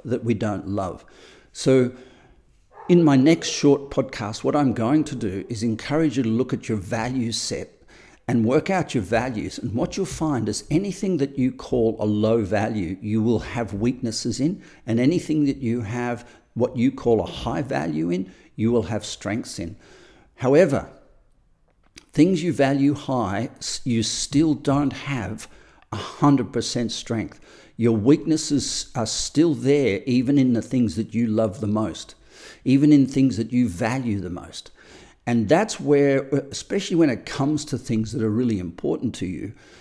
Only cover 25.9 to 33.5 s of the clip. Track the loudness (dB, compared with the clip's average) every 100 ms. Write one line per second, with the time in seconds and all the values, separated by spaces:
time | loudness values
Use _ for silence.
25.9 | -12 -10 0 4 4 2 -4 -4 -4 -4
26.9 | -6 -6 -6 -6 -10 -20 -20 -14 0 2
27.9 | 4 4 4 4 -2 0 -2 -2 -6 -6
28.9 | -6 -4 -4 -4 0 2 2 2 2 2
29.9 | 0 0 0 4 4 4 2 0 0 0
30.9 | -2 -4 -2 0 2 0 -2 -2 -2 -2
31.9 | -6 -14 -20 _ -20 -20 -8 2 4 8
32.9 | 6 6 4 2 2 -2